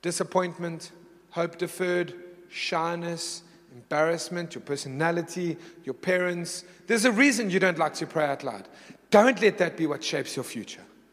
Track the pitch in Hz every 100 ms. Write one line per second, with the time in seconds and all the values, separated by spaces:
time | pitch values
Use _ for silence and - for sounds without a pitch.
0 | 175 170 180 185 180 170 170 165 - -
1 | - - _ 170 170 - 175 - 185 175
2 | 175 - - - - - - 170 165 170
3 | 170 170 - - - - _ 123 - 151
4 | 160 170 - 175 170 123 - 139 139 135
5 | 165 170 165 180 175 151 - - - 127
6 | - 180 180 175 170 - - - - 226
7 | 247 208 285 226 214 185 190 165 156 -
8 | 156 160 147 139 135 104 - - - -
9 | _ 208 233 202 214 - 170 - 160 143
10 | - 147 131 - 120 117 95 - - -
11 | _